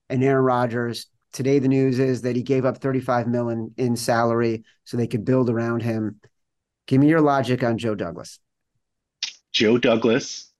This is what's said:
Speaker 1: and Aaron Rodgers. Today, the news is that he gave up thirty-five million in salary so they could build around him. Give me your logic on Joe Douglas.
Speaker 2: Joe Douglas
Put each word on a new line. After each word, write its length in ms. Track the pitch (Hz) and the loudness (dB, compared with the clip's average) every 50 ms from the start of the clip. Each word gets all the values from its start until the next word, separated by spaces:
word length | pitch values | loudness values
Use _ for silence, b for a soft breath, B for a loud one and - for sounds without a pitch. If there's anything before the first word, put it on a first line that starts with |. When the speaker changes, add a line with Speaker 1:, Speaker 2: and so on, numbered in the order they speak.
| _ - | _ -6
Speaker 1:
and 140 | 131 127 131 | -2 0 2
Aaron 200 | 135 135 135 131 | 2 4 4 2
Rodgers. 640 | 127 123 123 123 113 113 120 120 117 113 - - - _ _ _ _ - | 2 2 0 0 -2 -2 -4 -4 -4 -6 -10 -14 -18 _ _ _ _ -10
Today, 260 | - 123 135 139 143 | -4 0 2 2 2
the 80 | 135 | 2
news 320 | 131 135 135 131 135 123 123 | 2 2 4 2 2 2 0
is 240 | 135 131 127 110 117 | 0 0 0 -2 -2
that 120 | 123 120 | -4 -4
he 60 | 123 | -2
gave 240 | 110 135 135 131 127 | -2 0 0 0 0
up 140 | 131 - - | 0 -2 -2
thirty-five 480 | - 135 131 131 127 131 123 120 117 | -4 -4 -2 -2 -2 0 0 0 0
million 480 | 120 120 120 120 117 117 117 110 - - | 0 -2 -2 -2 -4 -4 -6 -8 -10 -6
in 180 | 120 131 120 117 | -4 -2 -2 -2
salary 680 | 113 - - 117 117 117 117 117 117 120 113 110 110 b b b b _ | -2 0 0 0 2 2 2 2 0 0 0 -2 -4 b b b b _
so 140 | - 127 | -8 -4
they 80 | 120 117 | -4 -2
could 180 | 117 - 110 101 | -2 -4 -4 0
build 280 | 127 131 131 123 120 | 0 2 2 2 2
around 320 | 113 117 117 117 117 120 117 | 0 -2 -2 -2 -2 -2 -2
him. 360 | 117 113 110 110 104 - - - _ _ _ _ _ _ _ _ _ _ _ _ | -4 -4 -2 -4 -6 -8 -12 -20 _ _ _ _ _ _ _ _ _ _ _ _
Give 120 | - 135 139 | 0 2 4
me 100 | 143 151 | 4 6
your 120 | 165 165 | 4 4
logic 420 | 151 143 139 135 123 127 127 120 127 | 4 4 2 0 0 0 -2 0 0
on 140 | 117 113 | -2 -2
Joe 160 | 98 117 113 107 | -2 -2 -4 -4
Douglas. 460 | 95 95 85 - - 57 - - - _ _ _ _ _ _ _ _ _ _ _ _ _ _ _ _ - - - _ _ _ | -4 -6 -8 -8 -12 -16 -18 -20 -20 _ _ _ _ _ _ _ _ _ _ _ _ _ _ _ _ -12 -12 -12 _ _ _
Speaker 2:
Joe 260 | - - 113 107 123 | -2 2 4 4 4
Douglas 760 | 123 135 123 113 113 120 113 113 139 135 - - - - - _ | 4 4 2 2 4 2 2 2 2 -2 -4 -12 -14 -16 -20 _